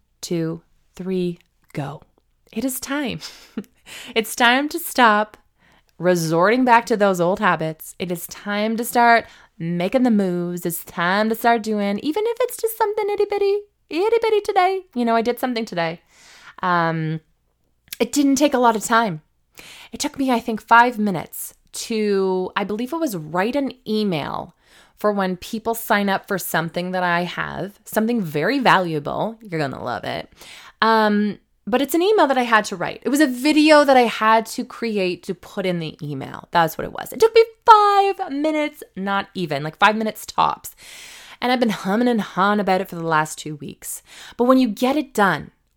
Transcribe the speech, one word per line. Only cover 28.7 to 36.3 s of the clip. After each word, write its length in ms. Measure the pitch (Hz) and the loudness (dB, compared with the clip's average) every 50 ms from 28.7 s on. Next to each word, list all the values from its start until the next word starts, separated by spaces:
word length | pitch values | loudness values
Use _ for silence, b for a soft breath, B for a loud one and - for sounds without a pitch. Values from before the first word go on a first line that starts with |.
| 160 190 185 170 160 151 143 143 - - 165 208 226 220 | 4 4 4 0 -2 -4 -4 -4 -4 -4 -4 -4 -6 -10
You're 180 | 226 208 175 160 | -12 -8 -6 -4
gonna 240 | 151 135 127 - - | -4 -4 -6 -8 -8
love 200 | 123 117 98 - | -8 -8 -6 -6
it. 240 | 127 120 - - - B B B B B B B B B _ | -8 -8 -8 -10 -12 B B B B B B B B B _
Um, 580 | - 220 226 220 214 214 208 208 208 208 190 - _ _ _ _ _ 214 | 0 0 2 2 2 2 2 0 0 -2 -6 -8 _ _ _ _ _ -4
but 140 | 214 254 277 | -2 -2 -2
it's 100 | 269 - | -2 0
an 80 | 330 | 0
email 240 | 349 403 440 403 320 | 0 2 2 2 2
that 120 | 269 269 262 | 2 2 0
I 60 | 240 | 0
had 220 | 233 233 214 208 | 2 2 2 0
to 100 | - 202 | -2 -6
write. 280 | 170 170 - - - - | -8 -8 -8 -8 -8 -4
It 60 | 247 | -2
was 100 | 254 277 | 2 2
a 80 | 311 262 | 2 2
video 560 | 254 247 254 302 302 311 302 311 311 294 294 | 0 0 0 2 4 4 6 6 6 6 6
that 100 | 277 269 | 6 6
I 60 | 254 | 6
had 460 | 247 220 - - 220 220 220 226 220 - | 4 4 0 0 2 2 4 2 2 -2
to 180 | - - 240 | -6 -10 -10
create 560 | - - - 233 233 214 202 185 180 180 - - | -10 -10 -8 -6 -4 -2 -2 -2 -2 -4 -6 -8
to 120 | - 185 | -10 -10
put 320 | - - - - - 185 185 | -10 -12 -12 -10 -6 -4 -2
in 100 | 175 170 | -2 -2
the 180 | 160 151 - - | -4 -8 -10 -10
email. 460 | - 147 147 131 135 131 | -10 -10 -8 -10 -10 -10